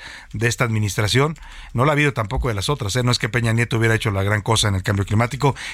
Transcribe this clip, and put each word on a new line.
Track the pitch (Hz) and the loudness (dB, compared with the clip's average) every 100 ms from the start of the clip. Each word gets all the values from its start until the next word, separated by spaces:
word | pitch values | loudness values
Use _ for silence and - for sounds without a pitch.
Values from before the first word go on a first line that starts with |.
| - - - | -12 -18 -12
de | 107 117 | -2 -2
esta | - | 0
administración, | 120 110 104 107 107 123 147 156 - - - | 0 0 0 0 2 2 2 -2 -12 -18 -6
no | 117 | 0
la | 139 | 2
ha | |
habido | 147 147 | 4 2
tampoco | 117 104 131 135 | 0 -4 -2 -2
de | |
las | 101 95 | -2 -2
otras, | 143 101 123 | -2 -2 0
¿eh? | |
No | 120 | 0
es | 117 | 0
que | 117 | 0
Peña | 120 117 | 0 0
Nieto | 113 120 113 | 2 2 2
hubiera | 113 | 2
hecho | 110 117 | 2 0
la | 98 | 0
gran | 98 104 | 0 0
cosa | 104 110 107 | 0 2 2
en | |
el | 95 | 0
cambio | 92 101 | 0 0
climático. | 98 104 117 127 143 - - | 2 2 0 2 0 0 -8